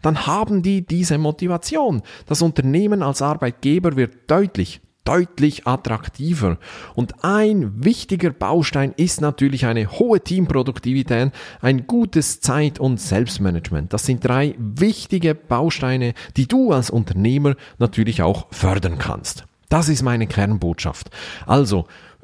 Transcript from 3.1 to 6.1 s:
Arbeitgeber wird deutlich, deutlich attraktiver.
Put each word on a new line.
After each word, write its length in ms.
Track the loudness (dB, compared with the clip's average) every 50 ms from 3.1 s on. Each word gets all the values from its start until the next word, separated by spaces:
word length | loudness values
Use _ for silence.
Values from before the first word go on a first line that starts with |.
| -2 0 -2
Arbeitgeber 720 | -2 -2 -2 -2 -4 -4 _ 0 2 2 2 2 0 2
wird 340 | 2 -2 -2 -2 -14 _ 0
deutlich, 520 | 2 2 2 0 0 -4 -4 -4 -6 -18 _ _ _ _ _
deutlich 600 | -2 0 0 0 -2 -2 0 0 0 0 0 -2
attraktiver. 920 | -2 -2 -2 -2 -4 -6 -6 -6 -10